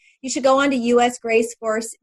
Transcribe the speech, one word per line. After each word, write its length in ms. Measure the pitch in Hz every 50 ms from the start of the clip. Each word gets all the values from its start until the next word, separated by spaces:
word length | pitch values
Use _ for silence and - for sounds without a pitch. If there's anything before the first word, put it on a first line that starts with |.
| _ _ _ _ -
you 60 | 262
should 140 | 247 311 247
go 160 | 269 269 269
on 120 | 277 285
to 40 | 269
U 240 | 254 233 240 240 240
S 200 | 240 247 247 - -
graceforce 720 | 226 226 226 226 226 - - 226 220 214 226 233 - - -